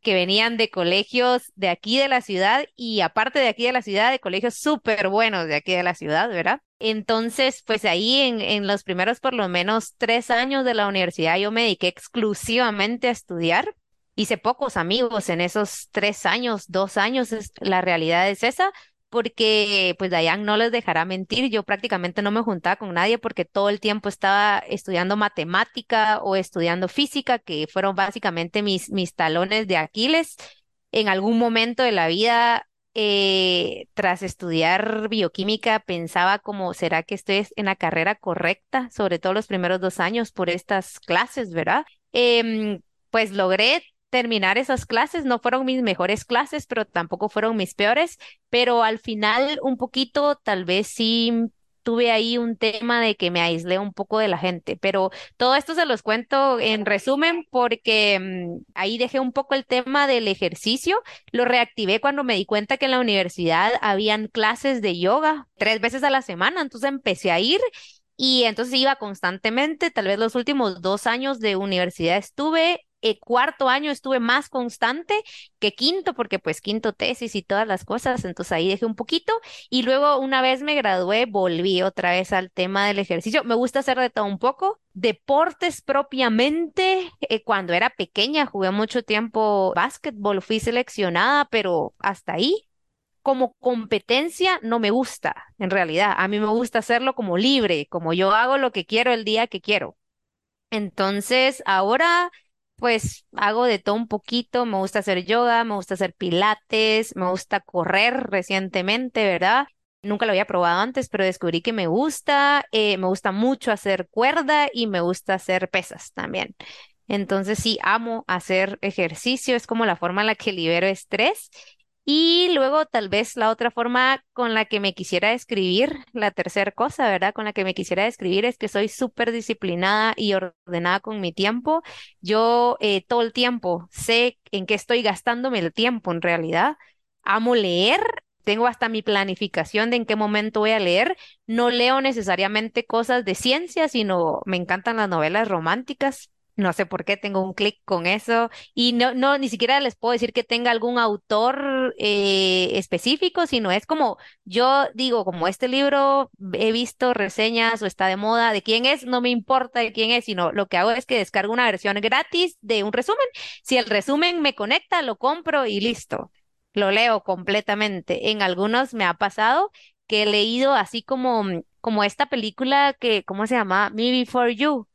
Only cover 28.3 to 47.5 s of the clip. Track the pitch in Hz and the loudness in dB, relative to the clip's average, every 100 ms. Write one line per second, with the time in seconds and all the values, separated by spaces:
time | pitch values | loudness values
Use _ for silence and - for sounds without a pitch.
28.3 | 170 170 214 208 190 - 202 175 - 160 | -2 -4 -2 -2 -2 -2 -4 -4 0 0
29.3 | 165 190 214 208 175 156 - 247 320 320 | 2 0 -2 0 0 -2 -2 0 2 0
30.3 | - - - _ _ _ 220 208 190 202 | -10 -20 -20 _ _ _ 0 2 0 2
31.3 | 233 233 226 226 240 254 202 165 170 226 | 2 2 2 0 2 2 2 2 2 2
32.3 | 233 233 233 - _ _ - 208 202 196 | 4 4 2 -4 _ _ -4 0 2 2
33.3 | 190 185 180 170 - - - 196 180 190 | 2 2 0 -2 -6 -10 -4 -2 -2 -6
34.3 | - 180 160 160 185 220 220 214 214 175 | -8 -4 0 2 2 0 -4 -4 -2 -2
35.3 | - 190 214 233 220 - 175 165 180 180 | -2 -4 -2 0 0 -2 -6 -2 0 2
36.3 | 202 - 202 185 - 170 160 165 196 - | 0 -4 -6 -6 -4 -2 -2 -4 -10 -2
37.3 | 196 202 - 208 190 170 165 170 214 - | -2 -2 -4 -4 -2 -2 0 0 -2 -4
38.3 | 165 165 - _ 262 247 - 202 175 190 | -2 -2 -2 _ -4 -4 -4 -2 0 0
39.3 | 202 220 190 175 185 185 - 175 233 226 | -2 -2 -4 0 0 -2 -2 -2 -2 -6
40.3 | - 175 175 - 196 185 - - 175 - | -4 -2 -4 -2 -2 -2 -16 0 0 0
41.3 | - 214 165 160 233 311 _ _ 247 240 | -4 -6 -4 0 -2 -2 _ _ 0 4
42.3 | 233 226 220 214 196 _ _ _ 220 214 | 4 2 -2 -4 -6 _ _ _ -2 0
43.3 | 202 185 190 226 330 - _ _ 254 240 | 0 0 4 2 2 -2 _ _ -2 0
44.3 | 220 190 208 262 254 - 226 302 339 269 | 0 2 0 0 -2 0 -2 0 -2 -2
45.3 | 240 240 254 262 262 233 185 185 214 - | 0 0 0 0 0 0 0 0 -2 0
46.3 | 240 277 302 - - 214 175 170 180 208 | -2 0 -6 -6 -6 -4 -4 -4 -4 -4
47.3 | - 220 | -2 -2